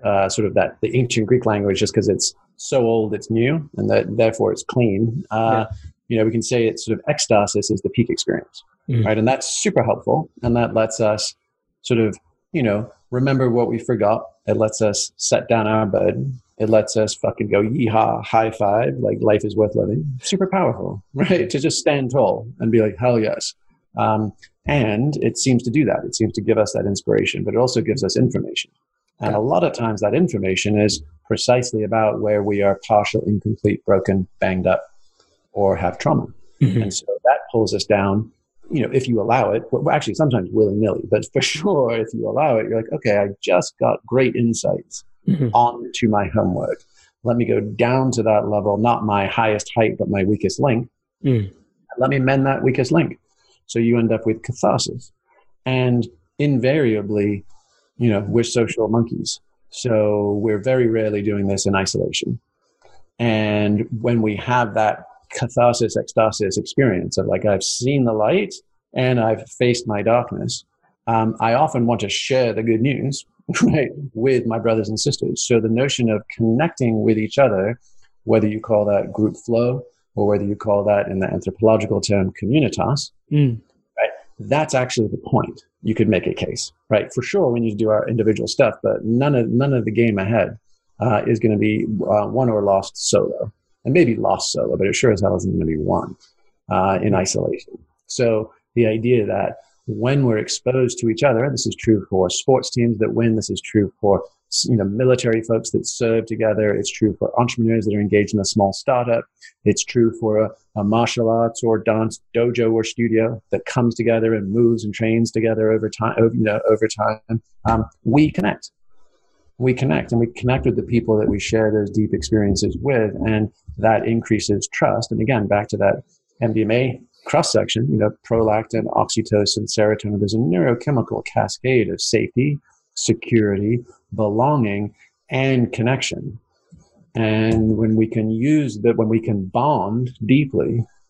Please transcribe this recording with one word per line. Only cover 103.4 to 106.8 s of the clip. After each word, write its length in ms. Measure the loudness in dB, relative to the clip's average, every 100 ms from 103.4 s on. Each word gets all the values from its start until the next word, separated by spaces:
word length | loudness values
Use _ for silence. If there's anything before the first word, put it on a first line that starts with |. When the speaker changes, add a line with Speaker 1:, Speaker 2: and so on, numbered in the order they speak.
| -4
Speaker 1:
is 100 | -8
true 300 | -2 0 0 0
for, 240 | 0 0 -2 _ _ -4 0
you 100 | 0
know, 80 |
military 580 | 0 2 2 2 2 -2
folks 300 | 0 -2 -2
that 160 | -4 -4
serve 400 | -2 0 0 -2
together, 460 | -2 0 2 0
it's 160 | 0